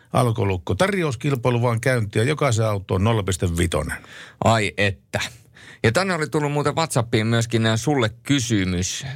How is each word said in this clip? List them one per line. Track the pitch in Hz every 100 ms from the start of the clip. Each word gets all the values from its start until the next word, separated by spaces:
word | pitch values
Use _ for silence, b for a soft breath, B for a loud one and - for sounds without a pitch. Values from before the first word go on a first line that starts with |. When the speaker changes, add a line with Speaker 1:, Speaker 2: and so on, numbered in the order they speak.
| b
Speaker 1:
alkolukko. | 120 123 110 101 92 -
Tarjouskilpailu | 101 190 202 160 110 147 135 123 120
vaan | 123 113
käyntiä, | 131 127 101 107
jokaisen | 123 151 143 107 113
auto | 104 92
on | 98
nolla | 107 113
piste | 92 92 92 82
vitonen." | 82 76 69 - B B B B
Speaker 2:
Ai | 101 113 98 -
että. | 101 98 _ - - - - B B B
Ja | 117
tänne | 123 190
oli | 170 151
tullut | 156 147
muuten | 147 147 135
WhatsAppiin | 160 - 113 117 110
myöskin, | 117 113 117 113
äh, | 110
sulle | 151 143 123 -
kysymys. | - 139 120 107 92 87 92 - 135